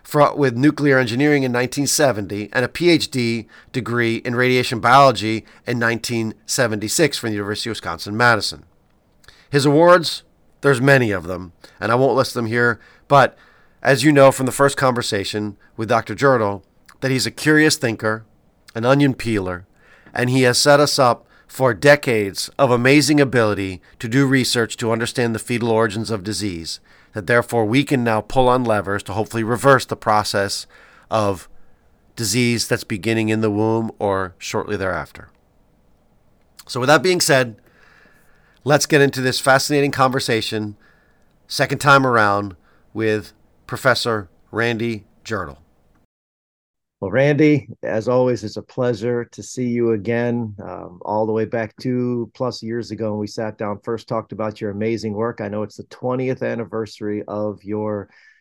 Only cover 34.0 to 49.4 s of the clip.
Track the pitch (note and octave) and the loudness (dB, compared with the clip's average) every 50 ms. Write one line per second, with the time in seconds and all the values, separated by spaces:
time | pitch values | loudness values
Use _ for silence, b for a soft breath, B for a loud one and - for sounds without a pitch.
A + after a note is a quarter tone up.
34 | G#2 G2+ F#2+ F#2+ F#2+ F#2 - _ - - - G#2+ - - G#2 F#2 F#2+ F#2 E2+ D#2+ | -2 -2 -2 -2 -4 -6 -10 _ -12 -8 -6 -6 -6 -6 -6 -6 -4 -4 -4 -6
35 | C#2+ - - - - - _ _ _ _ _ _ _ _ _ _ _ _ _ _ | -8 -10 -16 -20 -20 -20 _ _ _ _ _ _ _ _ _ _ _ _ _ _
36 | _ _ _ _ _ _ _ _ _ _ _ - - - - B2 B2 C#3 D3+ D#3 | _ _ _ _ _ _ _ _ _ _ _ -20 -16 -10 -6 -2 4 4 4 4
37 | - F#3 F3+ F3 - - C#3+ C3 B2+ A2+ G#2+ - b b b b b b b b | 4 2 2 2 2 4 4 2 2 0 -6 -12 b b b b b b b b
38 | b b b b b b b b b b b b - C3 D3+ - - - D#3+ C#3+ | b b b b b b b b b b b b 0 0 2 2 2 2 4 4
39 | C#3+ C#3 - C3 B2+ B2+ A#2+ - - C#3 C3 C3+ - - D3 C#3+ C#3+ C#3 C3 C#3 | 4 4 2 0 -2 -2 -2 0 2 4 4 4 2 0 0 0 0 0 2 2
40 | C3 C3 B2 C3 - - A#2+ A2 G#2+ - A2+ G#2+ G#2+ G#2 G#2 - _ _ _ _ | 2 2 0 -2 -2 -2 -2 -2 -2 -4 -6 -6 -6 -8 -10 -14 _ _ _ _
41 | _ _ _ _ _ _ _ _ _ - - - C#3 - C#3 C3+ - D3 C#3 C3+ | _ _ _ _ _ _ _ _ _ -8 -4 -4 -2 -2 -2 0 4 6 6 6
42 | C3+ B2+ A#2+ A2+ G#2 G2+ G2+ G2+ G2+ G2+ F2+ - _ _ _ _ _ _ - G#2+ | 6 4 4 4 4 4 2 2 -2 -4 -8 -14 _ _ _ _ _ _ -6 -2
43 | A2 A2 G#2+ G#2+ G#2 - - _ _ _ _ _ _ - B2 - - C3 A#2 - | -2 0 0 -2 -4 -8 -16 _ _ _ _ _ _ -14 -10 0 2 2 2 2
44 | - A#2+ A2+ G#2 G2 - _ _ _ _ G2+ G#2+ A#2 A#2 A#2 G#2+ A#2 A#2 A2 G#2 | 0 -4 -4 -4 -6 -10 _ _ _ _ -4 -2 -2 -2 -2 -2 -4 -6 -6 -8
45 | - _ _ _ _ - A2+ G2 F2 D2 C#2 - _ _ _ _ _ _ _ _ | -12 _ _ _ _ -8 -8 -8 -8 -10 -14 -18 _ _ _ _ _ _ _ _
46 | _ _ _ _ _ _ _ _ _ _ _ _ _ _ _ _ _ _ _ _ | _ _ _ _ _ _ _ _ _ _ _ _ _ _ _ _ _ _ _ _
47 | G2 F#2 F#2+ C3 C#3 D3 D3+ C3+ D#3 D3+ D3 C3+ - - - - - - G2 A2 | -8 -2 0 2 2 2 4 4 4 4 4 2 -2 -6 -12 -10 -8 -6 -4 -4
48 | G2+ A#2+ B2 B2+ B2+ B2+ B2 G#2+ G#2+ G2+ - G#2+ - - - C3 B2 B2 A#2 F#2+ | -2 0 0 2 2 0 -2 -4 -6 -10 -10 -12 -14 -10 -6 -4 -2 -2 -2 -2
49 | A2 B2 A#2+ A#2+ A#2 - - - | -4 -4 -4 -4 -6 -8 -12 -16